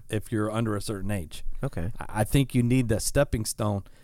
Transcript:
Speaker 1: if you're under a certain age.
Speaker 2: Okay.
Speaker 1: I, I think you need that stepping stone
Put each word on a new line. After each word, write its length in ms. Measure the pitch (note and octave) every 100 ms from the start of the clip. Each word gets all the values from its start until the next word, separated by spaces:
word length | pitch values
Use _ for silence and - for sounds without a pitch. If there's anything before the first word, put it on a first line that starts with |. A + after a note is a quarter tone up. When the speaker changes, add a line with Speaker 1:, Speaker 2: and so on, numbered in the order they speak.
| -
Speaker 1:
if 220 | G#2+ -
you're 180 | G#2+ G#2+
under 240 | G#2+ A2+ G2+
a 60 |
certain 280 | - G2 G2
age. 340 | G2+ D#2 - - -
Speaker 2:
Okay. 300 | C#3 - F2 -
Speaker 1:
I, 220 | - A2
I 40 |
think 300 | G#2+ C#3+ C3+
you 80 | B2+
need 260 | A#2+ C3 A2+
that 140 | G#2
stepping 420 | - C#3 C#3+ A#2
stone 400 | G#2+ - G#2+ G2+ - -